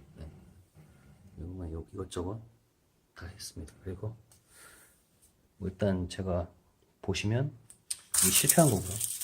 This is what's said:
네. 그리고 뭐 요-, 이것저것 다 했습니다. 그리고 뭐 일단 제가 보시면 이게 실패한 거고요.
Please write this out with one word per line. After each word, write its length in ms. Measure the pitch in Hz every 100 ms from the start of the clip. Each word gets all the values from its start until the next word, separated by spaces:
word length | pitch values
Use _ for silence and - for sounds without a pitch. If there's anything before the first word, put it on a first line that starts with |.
| - -
네. 140 | 78 - - - - - - - - - - -
그리고 160 | 82
뭐 200 | 92 82
요-, 140 | 80 -
이것저것 480 | 95 90 90 90 113 - _ _ _ _ _ _
다 120 | - 87
했습니다. 480 | - - 82 80 -
그리고 340 | 92 92 110 - _ - _ - - - - _ _ _ _ _ _ -
뭐 100 | 90
일단 400 | - 104 92 87
제가 400 | - 95 87 85 - _ _ _ _
보시면 500 | - 92 104 123 147 - - - - - - -
이게 80 | 95
실패한 400 | - 143 - 147
거고요. 220 | 95 87 101 - -